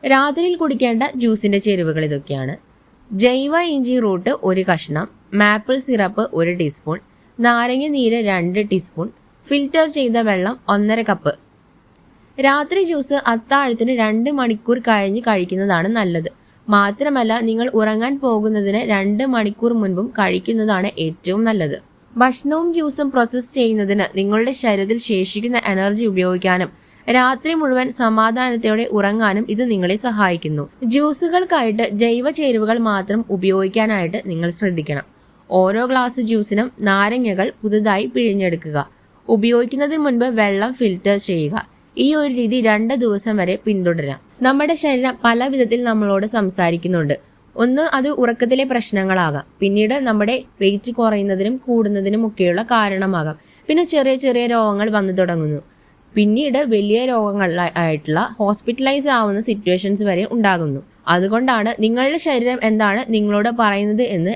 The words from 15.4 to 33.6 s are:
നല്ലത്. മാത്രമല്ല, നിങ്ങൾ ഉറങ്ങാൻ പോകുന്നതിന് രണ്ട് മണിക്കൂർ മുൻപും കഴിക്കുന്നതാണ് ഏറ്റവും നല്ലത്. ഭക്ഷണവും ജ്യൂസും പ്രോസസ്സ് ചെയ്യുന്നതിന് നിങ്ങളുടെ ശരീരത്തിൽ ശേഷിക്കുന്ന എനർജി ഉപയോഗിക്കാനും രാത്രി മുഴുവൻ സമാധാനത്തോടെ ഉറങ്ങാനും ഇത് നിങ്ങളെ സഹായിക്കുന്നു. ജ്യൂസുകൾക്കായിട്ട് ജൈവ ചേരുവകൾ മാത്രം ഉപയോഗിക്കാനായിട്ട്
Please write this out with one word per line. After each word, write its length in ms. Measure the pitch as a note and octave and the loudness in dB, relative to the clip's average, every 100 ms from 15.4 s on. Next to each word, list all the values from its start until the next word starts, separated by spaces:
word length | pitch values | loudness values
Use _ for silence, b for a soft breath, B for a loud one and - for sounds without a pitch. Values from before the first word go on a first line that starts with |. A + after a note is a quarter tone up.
| F3+ F#3 G3 F3 F3+ | 0 -2 0 0 0
നല്ലത്. 400 | A#3 G3 E3+ D#3+ - b b - | 0 0 -2 -4 -12 b b 0
മാത്രമല്ല, 680 | G#3 G3+ G3+ C#4+ C4+ A3+ A3+ | 2 2 0 -2 0 0 0
നിങ്ങൾ 280 | A3+ A3+ A#3+ | 0 0 0
ഉറങ്ങാൻ 440 | A3+ G#3+ A3 A#3+ C#4 | 0 0 0 -2 -2
പോകുന്നതിന് 600 | C4+ A3 G#3+ G#3+ G3 G#3 A#3 | 0 0 0 0 0 -2 0
രണ്ട് 360 | G3+ G3 G#3 C4 | 0 0 0 0
മണിക്കൂർ 460 | B3 G#3 G3+ A#3 | 0 -2 0 0
മുൻപും 340 | A#3 G3+ F3+ A#3 | 0 0 -2 -4
കഴിക്കുന്നതാണ് 800 | A#3+ F#3+ F#3 F#3 A3+ G#3+ G3 F#3+ - | -2 0 0 -2 -2 0 0 -2 -2
ഏറ്റവും 420 | D#3+ E3+ - G3 | -6 -6 -4 0
നല്ലത്. 320 | A3+ G#3+ D#3 C#3 - _ _ | 0 0 -2 -4 -12 _ _
ഭക്ഷണവും 540 | A#3+ B3+ B3+ C#4+ D#4 E4+ | 0 0 0 -2 -2 0
ജ്യൂസും 340 | E4+ D4+ C#4 C#4+ | -2 -2 -2 -2
പ്രോസസ്സ് 420 | B3+ A#3 B3 A#3+ | 0 0 -2 -6
ചെയ്യുന്നതിന് 520 | C#4 A#3 A3 G3 G3+ F#3+ F#3+ | -2 0 0 0 0 0 -2
നിങ്ങളുടെ 380 | G3 G#3+ A#3+ C4 | 0 0 0 -2
ശരീരത്തിൽ 360 | A#3+ G3+ G3 A#3 | -2 0 0 -2
ശേഷിക്കുന്ന 600 | A#3 G3+ F#3+ G#3 A#3 B3 - | -2 -2 -2 -4 -2 -2 -2
എനർജി 380 | F#3+ G3 G#3 A3+ | 0 0 0 0
ഉപയോഗിക്കാനും 680 | F#3 F3+ F3+ F#3 F3+ F3+ b b b b | 0 0 0 0 0 -2 b b b b
രാത്രി 460 | B3 B3+ C4 D#4 | 2 2 0 -2
മുഴുവൻ 340 | D#4+ D4+ B3+ B3+ | 0 0 0 -2
സമാധാനത്തോടെ 960 | A#3+ A#3+ A3 A3 A#3 B3+ A#3+ A3+ G#3+ A#3 | 0 0 2 2 2 -2 0 0 0 0
ഉറങ്ങാനും 540 | G#3+ G3 G#3+ A3 G3 A#3+ | 0 0 2 0 0 -2
ഇത് 140 | G#3+ B3 | -2 0
നിങ്ങളെ 280 | G#3 F3+ G#3 | 0 0 0
സഹായിക്കുന്നു. 680 | B3+ G#3+ G3 E3+ D#3+ D3+ C#3+ - A#3+ | -2 0 0 0 -2 -4 -6 -6 0
ജ്യൂസുകൾക്കായിട്ട് 1000 | B3+ D4+ C#4+ F4 F4 F#4 E4+ A#3 G#3+ A#3+ | 2 2 0 0 0 2 0 0 0 -2
ജൈവ 360 | G3+ A#3 A#3 C4 | 0 0 2 -2
ചേരുവകൾ 480 | D#4 D4 A3+ G#3+ A#3 A3+ | 0 0 2 2 0 0
മാത്രം 340 | G3+ F#3+ G#3 A3+ | 0 -2 -4 -2
ഉപയോഗിക്കാനായിട്ട് 920 | G3 F#3+ F#3+ | -2 2 2